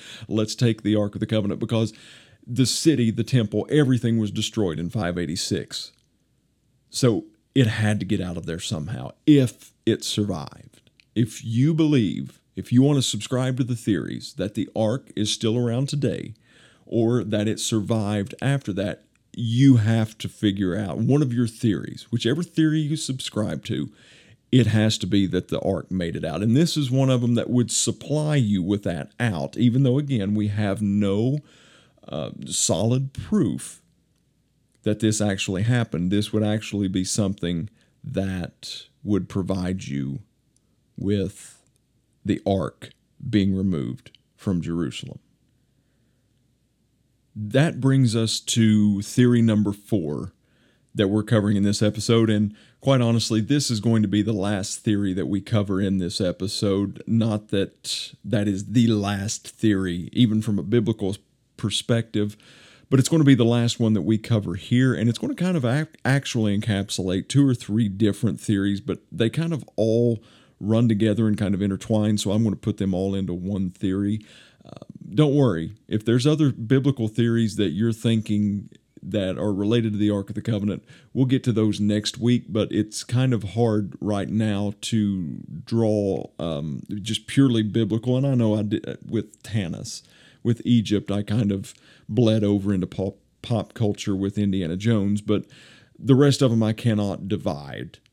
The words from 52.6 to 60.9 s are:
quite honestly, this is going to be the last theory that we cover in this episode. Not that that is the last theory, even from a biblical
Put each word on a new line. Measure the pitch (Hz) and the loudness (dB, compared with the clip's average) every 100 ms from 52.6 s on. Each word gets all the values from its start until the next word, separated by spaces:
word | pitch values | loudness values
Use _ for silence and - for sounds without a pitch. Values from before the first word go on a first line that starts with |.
| - _ | -20 _
quite | 135 131 | 0 2
honestly, | 117 117 - 110 | 4 2 2 0
this | 101 147 139 | 2 0 0
is | 110 | -2
going | 113 113 | 2 2
to | 104 | 4
be | 104 | 2
the | 104 | 0
last | 107 101 101 - - | 0 -2 -2 -6 -4
theory | 113 101 101 | 0 0 0
that | 92 73 | -2 -2
we | 98 | -4
cover | - 107 101 95 | 0 0 0 0
in | 98 95 | 0 0
this | 87 - | -2 -2
episode. | 92 - 98 - 104 98 101 - - | -2 -2 -6 -2 0 0 -2 -6 -2
Not | 113 113 107 - | 0 0 -2 -2
that | 98 92 _ - - - - 101 | -2 -2 _ -10 -10 -10 -14 -4
that | 107 104 | -2 0
is | 98 101 | -2 0
the | 117 113 | 2 4
last | 107 101 101 98 - - | 2 0 -2 -4 -8 -12
theory, | - 110 98 92 87 76 | -2 2 2 0 -4 -4
even | - 117 107 | 2 2 2
from | 107 101 | 0 -2
a | |
biblical | 76 120 113 | 0 0 0